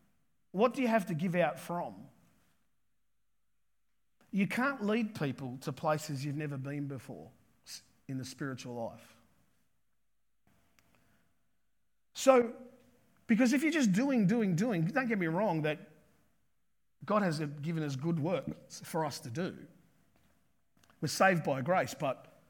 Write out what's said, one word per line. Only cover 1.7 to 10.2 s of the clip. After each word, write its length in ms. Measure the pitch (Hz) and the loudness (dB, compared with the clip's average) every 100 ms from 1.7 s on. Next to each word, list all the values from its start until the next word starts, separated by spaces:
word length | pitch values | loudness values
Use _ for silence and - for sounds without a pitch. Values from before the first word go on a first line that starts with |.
| 175 131 98 - - _ _ _ _ _ _ _ _ _ _ _ _ _ _ _ _ _ _ _ _ _ | -4 -6 -10 -18 -20 _ _ _ _ _ _ _ _ _ _ _ _ _ _ _ _ _ _ _ _ _
You 160 | 190 196 | 0 0
can't 380 | 233 277 269 208 | 0 0 0 0
lead 320 | 226 214 - | 0 0 -2
people 400 | 143 127 131 131 | -4 -4 -8 -8
to 100 | - | -8
places 540 | 127 156 151 - 135 147 | -4 0 0 -2 -4 -4
you've 100 | 143 | -4
never 220 | 151 139 | -4 -6
been 300 | 139 147 143 | -6 -6 -6
before 420 | 135 - 85 82 - _ _ - | -8 -12 -16 -16 -20 _ _ -20
s-, 160 | - - _ - | -20 -20 _ -10
in 80 | 131 | -8
the 80 | 127 | -8
spiritual 480 | - 139 127 123 | -8 -8 -8 -8
life. 420 | 120 110 117 - - _ _ _ _ _ _ _ _ _ _ | -8 -8 -10 -20 -20 _ _ _ _ _ _ _ _ _ _